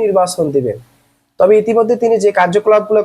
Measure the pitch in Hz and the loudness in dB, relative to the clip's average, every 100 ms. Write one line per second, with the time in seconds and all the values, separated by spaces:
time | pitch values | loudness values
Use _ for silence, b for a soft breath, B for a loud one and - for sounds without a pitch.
0 | 214 190 180 - 156 139 123 101 - _ | 0 0 -2 -2 -2 -2 -4 -8 -14 _
1 | _ _ _ _ 185 214 214 226 226 240 | _ _ _ _ 2 2 2 -2 0 -2
2 | 233 226 202 196 180 196 214 214 202 180 | 0 0 0 0 0 0 2 0 2 -2